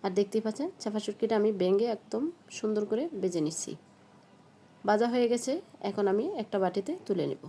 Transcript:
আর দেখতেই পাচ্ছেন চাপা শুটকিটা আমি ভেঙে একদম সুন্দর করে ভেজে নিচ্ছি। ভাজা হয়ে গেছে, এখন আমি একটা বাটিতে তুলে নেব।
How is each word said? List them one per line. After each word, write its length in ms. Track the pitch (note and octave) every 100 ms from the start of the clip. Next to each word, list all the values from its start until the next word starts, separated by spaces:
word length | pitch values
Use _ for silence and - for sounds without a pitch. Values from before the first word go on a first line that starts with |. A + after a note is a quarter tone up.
আর 60 | G3 F#3
দেখতেই 240 | G3 A3
পাচ্ছেন 240 | A3 G#3+ D#4+ -
চাপা 180 | A3 G#3
শুটকিটা 300 | G#3 G3+ A3+ A3
আমি 100 | G#3 G3+
ভেঙে 260 | F#3 G3 A#3 G#3+
একদম 260 | - A3 D4+ - - -
সুন্দর 240 | G#3+ G#3 G#3
করে 120 | A3 E4 B3
ভেজে 200 | F#3 F3 D3+
নিচ্ছি। 260 | D#3+ - D#3+ - - - - - - - - - -
ভাজা 220 | - G#3+ A#3+
হয়ে 140 | B3 A#3+
গেছে, 200 | A#3+ C4 D#4 - - G3+
এখন 160 | G3+ G3+
আমি 120 | G3 D4 F#4
একটা 140 | G#3+ G3+
বাটিতে 300 | F#3 G3+ G3 F4+ -
তুলে 200 | F#3 C#3+
নেব। 140 | -